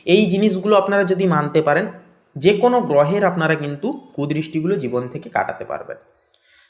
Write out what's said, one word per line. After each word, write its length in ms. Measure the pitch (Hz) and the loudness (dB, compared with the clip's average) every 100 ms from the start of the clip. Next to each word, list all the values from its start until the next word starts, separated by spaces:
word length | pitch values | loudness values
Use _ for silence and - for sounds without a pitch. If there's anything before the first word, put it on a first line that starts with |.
এই 220 | - 190 202 | 2 4 4
জিনিসগুলো 500 | 196 214 185 208 202 | 2 2 0 2 2
আপনারা 280 | 196 202 | 4 2
যদি 220 | 185 185 190 | 0 0 2
মানতে 360 | 151 147 156 | 0 0 0
পারেন, 240 | 151 147 214 - - _ _ 143 | 2 2 -2 -8 -20 _ _ -2
যে 220 | 165 214 | 2 4
কোনো 220 | 247 247 | 2 2
গ্রহের 440 | 165 143 156 202 | 2 2 2 2
আপনারা 300 | 190 175 160 | 0 0 0
কিন্তু 460 | 156 147 143 247 - - - | -2 -4 -6 -6 -8 -10 -8
কুদৃষ্টিগুলো 600 | 143 156 156 160 165 196 | -4 -4 -4 -4 -2 -2
জীবন 320 | 123 123 123 | -2 -4 -6
থেকে 200 | - 233 | -10 -6
কাটাতে 340 | 107 - - | -4 -4 -6
পারবেন। 320 | - 78 - - _ _ _ _ _ _ | -10 -10 -12 -18 _ _ _ _ _ _